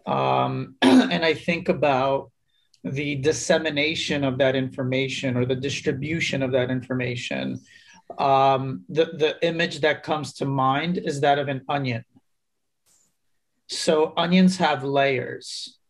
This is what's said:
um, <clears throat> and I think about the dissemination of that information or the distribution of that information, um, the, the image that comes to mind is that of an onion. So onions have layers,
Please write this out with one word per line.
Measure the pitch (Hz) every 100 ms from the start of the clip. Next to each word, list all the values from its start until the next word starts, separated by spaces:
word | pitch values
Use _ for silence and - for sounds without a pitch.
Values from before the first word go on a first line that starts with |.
| -
um, | 135 135 131 131 131 131 -
<clears throat> |
and | 254 262 208 170
I | 160 147
think | - 165 180
about | 143 147 131 135 135 - _ _ _ _ _
the | - 135 143 135
dissemination | 143 147 - 160 156 147 151 160 - 147
of | 135 127
that | 135 135
information | 131 139 127 131 135 - 135 123
or | 123
the | 127
distribution | 135 - 156 131 151 165 - 135
of | 127
that | 131 123
information, | 131 - 127 123 123 - 135 131 127 - - _ - - -
um, | 139 135 135 135 135 131 -
the, | 147 165
the | 147 151 - 170
image | 165 175 143
that | 156 139
comes | - 151 139 -
to | 139
mind | 139 131 143 165 175
is | 160 139
that | 143 143
of | 139
an | 131 143
onion. | 143 131 117 - _ _ _ _ _ _ _ _ _ _ _ _ _ _ _ -
So | - - 156 160 170
onions | 170 185 185 -
have | 156 139
layers, | 139 139 139 127 127 - - - - _